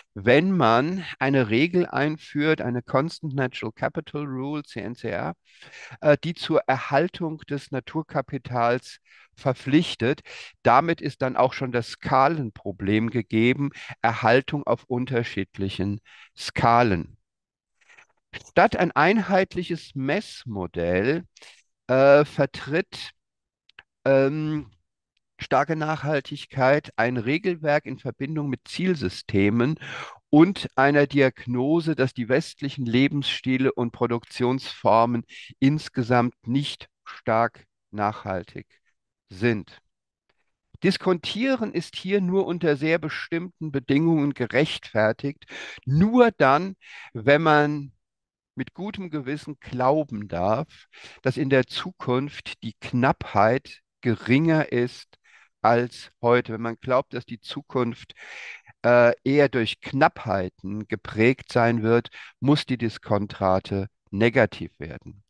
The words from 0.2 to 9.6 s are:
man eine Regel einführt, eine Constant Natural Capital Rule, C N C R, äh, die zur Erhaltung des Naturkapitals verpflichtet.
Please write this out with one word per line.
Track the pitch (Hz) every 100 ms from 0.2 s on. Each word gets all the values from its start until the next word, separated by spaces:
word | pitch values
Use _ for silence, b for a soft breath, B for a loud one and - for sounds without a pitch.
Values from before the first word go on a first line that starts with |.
| 98 135 185 185
man | 117 117 151 190 160 -
eine | 135 135 113
Regel | 113 170 180
einführt, | 175 131 147 156 - 151 151 156
eine | 123 123
Constant | - 131 160 - 156
Natural | 135 131 - 113
Capital | - - - 151 147
Rule, | 147 131 135 151
C | 147 117
N | 98
C | 120 113
R, | 92 156 175 B B B B B B
äh, | 151 147
die | 165
zur | 170 - 156 -
Erhaltung | 131 - 139 170 - 165 156 -
des | 143 -
Naturkapitals | 135 - 160 156 143 127 135 - 120 117 123 - - b b b
verpflichtet. | _ 135 123